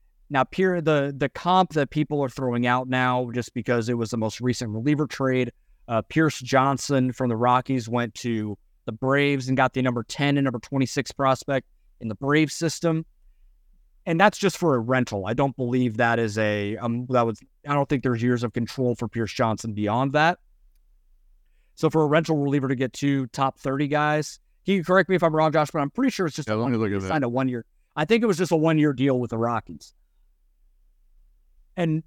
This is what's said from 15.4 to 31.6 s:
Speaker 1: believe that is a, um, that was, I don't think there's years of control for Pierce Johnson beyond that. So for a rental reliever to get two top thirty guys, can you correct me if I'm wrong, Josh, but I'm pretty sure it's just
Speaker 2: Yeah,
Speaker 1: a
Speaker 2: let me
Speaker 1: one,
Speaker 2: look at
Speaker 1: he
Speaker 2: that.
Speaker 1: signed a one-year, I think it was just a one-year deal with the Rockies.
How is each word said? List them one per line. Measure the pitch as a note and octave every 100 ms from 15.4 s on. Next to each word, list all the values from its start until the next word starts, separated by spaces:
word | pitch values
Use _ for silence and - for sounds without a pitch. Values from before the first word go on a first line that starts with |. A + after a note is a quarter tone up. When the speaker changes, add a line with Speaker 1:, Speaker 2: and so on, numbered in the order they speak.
| C#3 B2
Speaker 1:
believe | B2 B2+ B2 A2
that | A#2 A#2
is | A2+ G#2+
a, | G#2+ G#2 G2+ A2
um, | A#2 A#2 B2
that | B2 A#2
was, | G#2+ - _ C#3+
I |
don't | C#3+ C#3
think | C3+
there's | B2+ A2+
years | A#2+ B2
of | A#2
control | A#2+ A2+ - B2
for | A#2 A2+
Pierce | A#2 G#2+
Johnson | - A2+ G#2+ A2+
beyond | G#2 G2+ A#2 C3+
that. | D3 D#3+ - _ _ _ _ _ _ _ _ _ _ _ _ _
So | - D#3
for | D#3+
a | D3+
rental | D3+ E3 D3+
reliever | C#3+ C#3+ C3
to | B2+
get | B2+
two | - C#3+ C#3 B2+
top | - C3+ -
thirty | C#3 C3+ D3
guys, | D3 D3+ D3+ D3 - _ _
can | - G3
you |
correct | D#3+ F#3+ F3+
me | F#3
if |
I'm | E3+
wrong, | D#3 D#3
Josh, | D#3 D3
but | E3
I'm | C#3+
pretty | - C4+
sure | - E3
it's | -
just | C3
Speaker 2:
Yeah, |
Speaker 1:
a | G#2+
Speaker 2:
let | B2
me |
Speaker 1:
one, | A2+
Speaker 2:
look | G#2+
at |
Speaker 1:
he | G2+
Speaker 2:
that. | F#2+
Speaker 1:
signed | D#3
a | B2
one-year, | B2 C3 A#2+ - _ _ D3
I |
think | D#3 A3+
it | A3+
was | E3
just | F3
a | D#3+
one-year | D#3+ D#3 D3
deal | B2+ C#3 B2+
with | A#2+
the | A2+
Rockies. | A#2 A2+ - D#2 - _ _ _ _ _ _ _ _ _ _ _ _ _ _ _ _ _